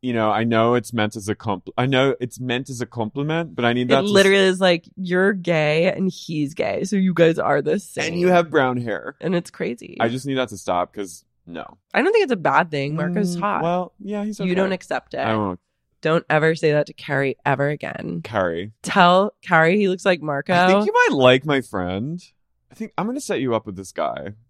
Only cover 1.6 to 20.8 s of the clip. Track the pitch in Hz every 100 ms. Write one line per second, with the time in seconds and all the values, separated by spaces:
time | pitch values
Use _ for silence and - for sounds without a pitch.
1.6 | - - 127 131 135 127 123 - 127 120
2.6 | 135 123 120 120 107 139 147 165 170 -
3.6 | 120 120 123 135 202 196 196 196 190 185
4.6 | 190 170 _ - 185 180 190 202 175 165
5.6 | 151 156 180 - 190 - - 160 143 165
6.6 | - 98 190 202 190 170 165 165 - 143
7.6 | 151 175 - - 156 170 180 180 170 151
8.6 | 131 123 120 95 60 - - 180 175 -
9.6 | 170 240 - - 117 127 139 131 123 104
10.6 | - 90 90 - 98 - _ _ - 82
11.6 | - - _ - 302 453 359 226 151 143
12.6 | 170 151 139 156 175 180 196 175 202 196
13.6 | 165 175 180 _ 202 208 202 208 190 180
14.6 | 190 185 - 135 _ - 123 110 101 90
15.6 | _ _ _ _ 156 165 - 156 160 160
16.6 | 160 151 147 - - 139 139 123 - 139
17.6 | 143 147 76 - - 170 160 117 90 82
18.6 | 101 - - 202 175 180 208 _ - 170
19.6 | 160 196 196 185 196 175 151 139 143 175
20.6 | 185 196